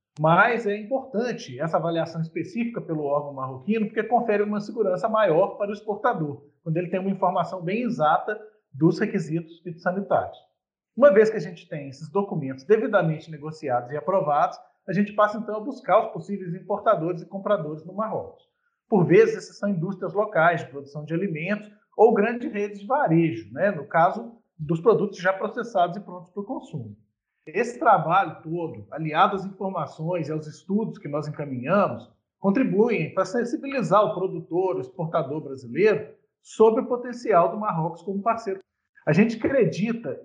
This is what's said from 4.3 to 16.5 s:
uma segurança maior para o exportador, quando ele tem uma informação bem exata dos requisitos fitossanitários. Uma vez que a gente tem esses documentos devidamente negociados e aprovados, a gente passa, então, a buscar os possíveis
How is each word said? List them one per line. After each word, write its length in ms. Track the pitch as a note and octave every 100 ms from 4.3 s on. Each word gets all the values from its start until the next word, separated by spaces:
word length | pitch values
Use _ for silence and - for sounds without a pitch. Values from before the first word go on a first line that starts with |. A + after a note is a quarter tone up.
| G#3
uma 180 | G#3 G#3
segurança 480 | G3+ A#3+ G3 F3+ A3
maior 480 | G#3+ G3+ D#3 G3 -
para 120 | G3+
o 40 |
exportador, 720 | G#3 - G3+ B3 F#3+ D3 C3 - _
quando 140 | E3+ D#3+
ele 120 | F3
tem 100 | F#3+
uma 120 | F#3+
informação 500 | - F3+ F#3 - F#3
bem 220 | E3+ A3
exata 560 | A#3+ - D3+ E3+ - G#3+ - _ _
dos 260 | C3 D#3+ -
requisitos 640 | G#3 G3 D#3 E3 - -
fitossanitários. 800 | F3+ D#3+ F3+ F#3+ G3 D#3 - - _ _ _ _ _ -
Uma 180 | C#4+
vez 160 | C#4+ G#3+
que 80 | A3
a 40 |
gente 260 | E3+ E3+ -
tem 220 | D#3 C#3
esses 200 | C3 -
documentos 540 | G3 G3+ F3 C3+ C3
devidamente 640 | - A3 A#3+ G#3 E3 D3+ -
negociados 640 | D3+ D3+ D#3 C#3+ A#2+ B2
e 60 | D3
aprovados, 600 | F3 F#3+ D#3 D3 F3+ - - _ -
a 60 |
gente 200 | F#3 G3+
passa, 240 | - G#3 A3
então, 200 | - G#3+
a 20 |
buscar 480 | G#3+ A3+ - G3 A3+
os 60 |
possíveis 400 | F3 - G3 F3+